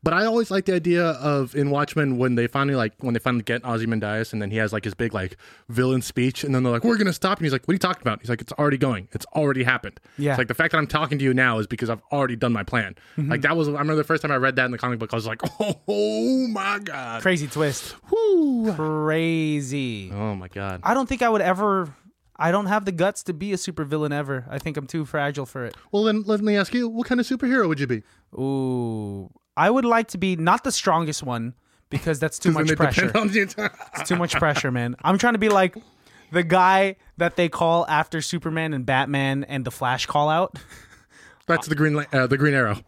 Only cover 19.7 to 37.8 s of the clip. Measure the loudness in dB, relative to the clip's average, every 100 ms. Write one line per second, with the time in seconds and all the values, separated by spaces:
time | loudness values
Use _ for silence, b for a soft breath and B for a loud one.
19.7 | -4 -4 -6 -8 -4 -4 -4 -8 -8 -6
20.7 | -4 0 0 0 0 0 2 2 2 2
21.7 | 0 -2 -10 -20 _ _ -2 0 0 0
22.7 | -2 -2 0 0 0 -8 -8 -4 -4 -6
23.7 | -6 -4 -2 -2 -2 -4 -6 -6 -8 -8
24.7 | -8 -6 -6 -4 -2 -2 -4 -10 -10 -10
25.7 | -12 B 0 2 2 0 0 2 2 2
26.7 | 0 -2 -4 -2 0 0 -2 0 2 2
27.7 | 0 -2 -4 -6 b b -6 -2 -2 0
28.7 | -2 -2 -4 -6 -8 -12 _ _ 2 4
29.7 | 4 4 2 0 -2 -2 0 2 2 2
30.7 | -2 2 2 0 -4 -4 -4 -6 -10 _
31.7 | _ _ -6 -2 -2 -2 0 2 2 2
32.7 | 2 2 2 2 2 2 0 0 -2 -6
33.7 | -6 -14 -6 -2 0 0 2 2 2 0
34.7 | -2 -2 -2 2 4 4 4 4 4 4
35.7 | 0 -20 _ b b b -2 4 6 6
36.7 | 6 4 -2 b -2 -2 2 0 2 2
37.7 | 2